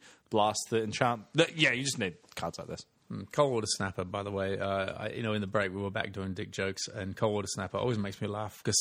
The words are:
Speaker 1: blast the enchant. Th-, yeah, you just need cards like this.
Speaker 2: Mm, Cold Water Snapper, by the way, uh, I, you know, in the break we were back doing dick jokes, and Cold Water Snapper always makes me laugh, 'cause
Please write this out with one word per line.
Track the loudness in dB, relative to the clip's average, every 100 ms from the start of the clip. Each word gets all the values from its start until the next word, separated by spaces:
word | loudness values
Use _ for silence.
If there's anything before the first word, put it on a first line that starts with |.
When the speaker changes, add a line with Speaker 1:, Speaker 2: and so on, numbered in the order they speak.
| -8 -20 -2
Speaker 1:
blast | 4 4 2 0
the | 0
enchant. | 0 2 2 2 0 4
Th-, | 4 6
yeah, | 4
you | 4
just | 0 0
need | -2 -4 -14 -6
cards | -6 -6
like | -10
this. | -10 -12 _ -10
Speaker 2:
Mm, | -10 -4
Cold | 4 4
Water | 4 0
Snapper, | -2 -2 -2
by | -4 -4
the | -2
way, | 0 0 0
uh, | 0 0 0 -4 -6
I, | -4
you |
know, | -2
in | 0
the | 0
break | 0 0
we | 0
were | -2
back | -2 -4
doing | -4 -4
dick | -4 -6
jokes, | -2 -2 -2 -6
and | -6 -6 0
Cold | 2 2
Water | -2
Snapper | -4 -2 0
always | 0 0
makes | -2 -4
me | -4
laugh, | -4 -6 -4 2
'cause | 4